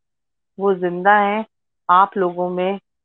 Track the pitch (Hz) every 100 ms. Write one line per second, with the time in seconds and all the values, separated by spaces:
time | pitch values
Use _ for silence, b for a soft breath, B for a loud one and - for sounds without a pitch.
0 | _ _ _ _ _ - 196 185 180 175
1 | 190 208 202 214 220 _ _ _ - 180
2 | 196 202 180 175 180 180 185 196 _ _